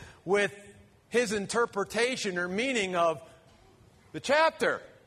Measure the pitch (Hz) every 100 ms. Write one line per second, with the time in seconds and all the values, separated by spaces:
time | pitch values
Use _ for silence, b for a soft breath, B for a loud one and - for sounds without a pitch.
0 | B B 165 202 202 - - - - _
1 | _ 233 226 208 190 220 233 202 190 214
2 | 247 254 208 180 180 196 269 240 190 180
3 | 170 156 - - _ - - _ - _
4 | _ 160 - 294 320 311 180 107 - -